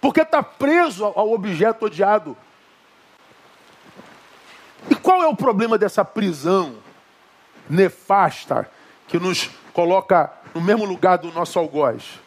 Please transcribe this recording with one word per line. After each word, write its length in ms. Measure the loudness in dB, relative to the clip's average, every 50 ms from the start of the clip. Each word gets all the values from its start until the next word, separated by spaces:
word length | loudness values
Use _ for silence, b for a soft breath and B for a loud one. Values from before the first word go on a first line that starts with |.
Porque 240 | 0 0 2 2 0
tá 180 | 2 0 -2 -2
preso 640 | -4 -8 _ -2 0 2 2 2 0 -2 -4 -6
ao, 120 | -4 -2
ao 160 | -2 -2 0 -2
objeto 520 | -2 -2 -4 -2 0 0 0 0 -2 -6
odiado. 520 | -6 -2 0 0 2 2 0 -2 -4 -16 -16 -20 _ _ _ _ _ _ _ _ _ _ _ _ _ _ _ _ _ _ _ _ -20 _ _ _ _ -20 _ _ -20 -20 -20 -20 -20 -20 -20 -20 -20 -20 -20 -20 -20 -20 -20 -20 -20 -20 -20 -2 -2
E 60 | -2
qual 260 | 0 4 2 4 4 4
é 60 | 2
o 80 | 0
problema 420 | 2 0 0 0 0 0 0 0 0
dessa 260 | 0 0 0 -2 -2
prisão 720 | -2 -2 -4 -4 -4 -4 -4 -2 0 0 0 0 -2 -10 -18 -20 -20 -20 -20 _ _ _ _ _ _ _ _ _ _ _ -20 -10 -4
nefasta 960 | 2 2 2 2 0 -6 -4 0 2 2 2 0 -2 -6 -8 -4 -4 -4 -4 -6 b b b b b b b
que 120 | -6 -6 -4
nos 300 | -2 -2 -4 -4 -6 -8 -10 -20 -20 -8 -2
coloca 600 | -2 0 2 2 0 2 2 2 2 2 0 -6 -18 -20 -14 -10
no 80 | -4
mesmo 240 | 0 0 0 0 0
lugar 340 | -4 -4 0 2 2 2 2
do 120 | -2 -8
nosso 260 | -6 -6 -6 -4 -2
algoz? 600 | -4 -4 -2 -2 0 0 0 -2 -4 -12 -18 -20 -20 -20